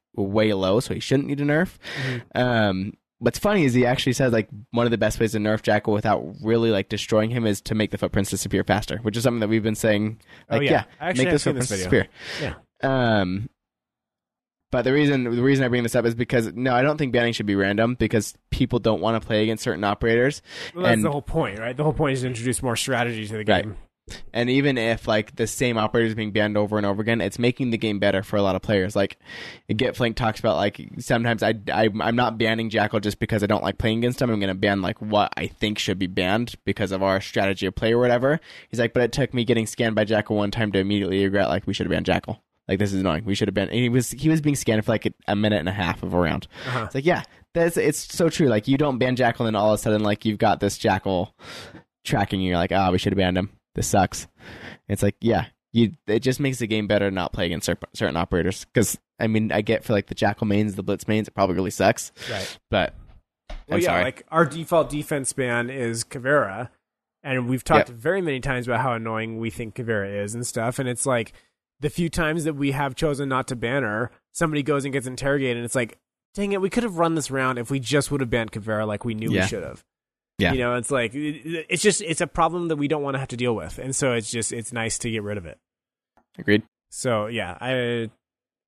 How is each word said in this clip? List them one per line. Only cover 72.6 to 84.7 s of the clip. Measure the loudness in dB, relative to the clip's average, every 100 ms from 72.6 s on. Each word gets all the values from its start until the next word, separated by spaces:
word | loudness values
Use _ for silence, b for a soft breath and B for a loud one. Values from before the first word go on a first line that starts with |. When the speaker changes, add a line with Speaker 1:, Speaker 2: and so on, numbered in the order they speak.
| -2
Speaker 2:
have | 0 -2 -2
chosen | -2 -2 -2
not | -2 -2
to | -4
ban | -2 -2
her, | 0 -2 -4 b _
somebody | -4 -2 -2
goes | 0 0 0
and |
gets | -4 -6
interrogated, | -4 -2 0 0 -2
and | -2
it's | -2
like, | -4 -6 _ _ _
"Dang | -6 -2
it, | 0
we | 0
could | 0
have | -2 0
run | 0 0
this | -2
round | -2 -2 -2
if | -2
we | -4
just | 0 0 0
would | -2
have | 0
banned | -2 -2
Caveira | -6 -4 -2 -2
like | -4
we | -4
knew | -4 0
Speaker 1:
Yeah. | 2
Speaker 2:
we | 0
should | -2
have." | -8 -12 _ _ _ _ _ -2
Speaker 1:
Yeah. | 0
Speaker 2:
You | 2
know, | 0 -2
it's | -2
like, | -2 -2
it, | -4 -6 -8 -8 -8 -4
it's | 0
just, | 2 2
it's | 0 -4
a | -4
problem | 0 0 0 -2
that | 0
we | 0
don't | 0
wanna | -2 -4
have | -4
to | -4
deal | -2
with, | -2 -4 -10
and | -8
so | -2 0
it's | 0 -2
just, | -4 -4
it's | -6 -8